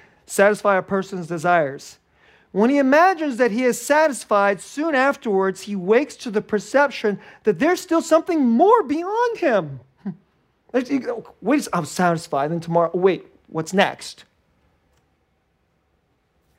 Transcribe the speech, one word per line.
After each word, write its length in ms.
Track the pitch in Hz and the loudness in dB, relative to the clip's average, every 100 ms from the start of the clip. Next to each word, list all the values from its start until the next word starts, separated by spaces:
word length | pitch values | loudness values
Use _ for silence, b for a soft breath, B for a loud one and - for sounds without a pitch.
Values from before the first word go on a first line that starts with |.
| _ | _
<laughs> 160 | _ - | _ -6
Satisfy 520 | - 202 208 208 190 | 2 2 4 2 0
a 40 | |
person's 460 | 180 196 190 185 165 | 0 -4 -4 -10 -8
desires. 720 | 170 180 175 143 143 - - b b b b b | -4 2 2 0 -6 -16 -20 b b b b b
"When 160 | 185 233 | 0 2
he 100 | 285 | 2
imagines 580 | 269 294 359 349 302 226 | 4 4 4 2 -4 -2
that 140 | 247 | -2
he 140 | 208 254 | 0 -2
is 140 | 233 | -2
satisfied, 840 | - 294 311 233 - 208 202 202 | 0 2 2 -2 -2 2 2 0
soon 340 | - - 330 269 | -6 -6 -2 0
afterwards 680 | 269 277 233 190 190 185 | 0 -2 -2 0 0 -4
he 120 | - 202 | -8 -6
wakes 400 | 175 226 294 - | 0 2 0 -6
to 140 | 247 | -6
the 100 | 208 | -6
perception 760 | 208 208 - 262 285 - 214 196 B B | -4 -6 0 0 0 0 -4 -4 B B
that 160 | - 165 | -2 0
there's 220 | 294 359 | 0 0
still 200 | - 330 | 0 -2
something 420 | - 320 320 330 247 | 2 0 2 0 2
more 380 | 226 370 466 | 4 6 4
beyond 540 | 269 294 359 427 480 453 | 2 -4 -4 -2 -2 -2
him." 420 | 330 214 151 135 - _ 208 | 0 0 -2 -10 -20 _ -14
<laughs> 100 | - _ _ _ _ _ | -14 _ _ _ _ _
There's, 180 | 247 254 | -6 -2
you 100 | 277 | -4
go, 360 | - - - _ | -6 -10 -14 _
"Wait, 260 | 185 285 - | -2 -2 0
I'm 120 | 175 151 | -6 -4
satisfied, 680 | - 180 165 - 143 143 | -2 0 0 -4 -4 -2
then 100 | 170 | -4
tomorrow, 300 | 165 170 165 | -2 0 0
wait, 340 | 180 190 160 - _ _ | 2 0 0 -6 _ _
what's 260 | 160 156 | -10 -4
next?" 500 | 190 165 - - - - _ _ _ _ _ _ _ _ _ _ _ _ _ _ _ _ _ _ _ _ _ _ | 0 0 -2 -14 -20 -20 _ _ _ _ _ _ _ _ _ _ _ _ _ _ _ _ _ _ _ _ _ _